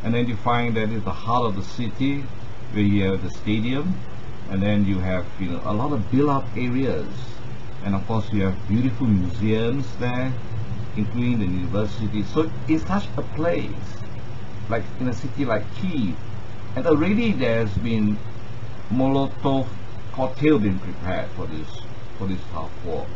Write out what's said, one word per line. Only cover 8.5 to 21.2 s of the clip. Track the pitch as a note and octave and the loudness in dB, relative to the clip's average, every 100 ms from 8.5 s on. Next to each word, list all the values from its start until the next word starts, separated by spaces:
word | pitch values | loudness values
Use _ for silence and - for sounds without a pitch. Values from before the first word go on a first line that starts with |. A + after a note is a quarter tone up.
| F#2 G2+ | 0 0
beautiful | A2 C3 A2 B2 | 2 2 2 4
museums | G2 F2+ E2+ G#2+ A2 A#2 C3+ C3 - | 4 2 0 2 2 2 0 -2 -2
there, | B2 B2 C3 B2+ - - - - - G#2+ | -2 0 -2 -2 -2 -2 -2 -2 -2 0
including | F#2+ A#2 B2 A#2 | 0 0 2 2
the | |
university. | F#2+ F2+ F2 G2 G#2 - G#2 G#2 | 2 0 0 0 0 -2 0 0
So | F#2+ D3+ D#3+ - - | 0 0 0 0 0
in | D#3+ | 0
such | - G3 - - | 2 0 0 -2
a | D#3 D3 | -2 0
place, | E3+ E3 - - - - - - - - - - - | 0 0 -2 -2 -4 -4 -4 -4 -4 -4 -4 -4 -2
like | A2+ - - | -2 -2 -2
in | B2+ | -2
a | |
city | A2 C3+ C#3+ | -2 -2 0
like | C3 G#2+ F#2+ | 0 0 0
Kyiv, | - F#3 D#3 G2+ - - - - - - C3 | -2 0 0 0 -2 -2 -2 -2 -4 -2 0
and | E3+ | 4
already | D3 F3 G#3+ A#3 | 4 4 4 2
there's | C#3 A#2+ A2+ A2 | 2 2 2 2
been | G2+ A#2 A2 G#2 G#2 - - - - - - - | 0 2 2 2 0 -2 -4 -4 -2 -2 -2 0
Molotov | A#2+ C3 C3+ C3+ - C#3 C3+ C3 - - - - | 2 4 2 2 0 2 2 0 -2 -2 -4 -4
cocktail | - C3 C3 D3+ C#3 | -2 -2 2 4 4
being | G2+ F#2 | 4 0
prepared | F#2 - F2+ D#2+ | -2 -4 -2 -2